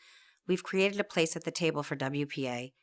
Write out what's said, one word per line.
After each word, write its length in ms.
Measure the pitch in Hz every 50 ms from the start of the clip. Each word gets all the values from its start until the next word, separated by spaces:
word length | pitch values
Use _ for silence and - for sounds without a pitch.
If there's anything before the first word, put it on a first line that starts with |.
| - - - - - _ _ _ - -
we've 160 | 185 180 -
created 340 | - - 190 190 202 196 202
a 60 | 202
place 320 | - - 185 165 160 -
at 80 | 165 -
the 80 | 165
table 320 | - - 175 160 156 147 147
for 100 | - 151
W 320 | 139 139 135 143 143 143
P 220 | 143 - 147 135 127
A 240 | 123 120 127 131 _ _